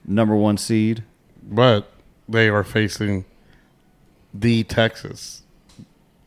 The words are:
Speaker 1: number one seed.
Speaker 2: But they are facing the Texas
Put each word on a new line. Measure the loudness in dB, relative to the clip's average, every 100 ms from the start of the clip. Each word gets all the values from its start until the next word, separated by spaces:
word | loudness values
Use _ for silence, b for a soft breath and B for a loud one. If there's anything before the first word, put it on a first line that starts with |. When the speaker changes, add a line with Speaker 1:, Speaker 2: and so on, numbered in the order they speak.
Speaker 1:
number | -4 0 2
one | 2 2 0
seed. | 0 0 0 -4 -10 _ _ _
Speaker 2:
But | -6 2 4 2 -2 _ _ _ -4
they | 2 2
are | 2
facing | 0 -2 -2 -2 -4 -4 -6 _ _ _ _ _ _ _ _ _ _
the | -4 0 0
Texas | 0 0 0 -2 -16 -16 -18 -20 _ _ _ -20 -20 _ _ _